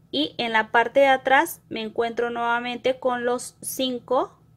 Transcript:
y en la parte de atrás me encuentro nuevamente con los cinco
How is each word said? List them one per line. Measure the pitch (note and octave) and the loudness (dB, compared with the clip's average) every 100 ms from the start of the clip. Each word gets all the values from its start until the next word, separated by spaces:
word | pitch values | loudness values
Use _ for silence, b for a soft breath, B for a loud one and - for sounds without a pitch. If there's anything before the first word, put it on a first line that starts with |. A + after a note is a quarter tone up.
| _ | _
y | C4 D#4 - | -6 -6 -4
en | A#3 | -2
la | A3 G#3+ | 0 2
parte | A#3 A#3 C#4 | 2 4 4
de | C#4 | 4
atrás | C4 C4 C4+ E4 - _ | 4 4 2 2 -4 _
me | A3+ | -10
encuentro | A3 A3+ A#3 A3+ A#3+ | -8 -4 -4 -2 -4
nuevamente | A#3+ A#3 A#3 A#3+ A#3+ B3 C4 | -2 -2 -2 -4 -4 -2 -2
con | B3+ B3 A#3+ | -2 -2 -2
los | B3 - _ | -4 -6 _
cinco | - - C4 B3 - B3+ F#4+ _ _ | -14 -6 -4 -4 -2 -2 -2 _ _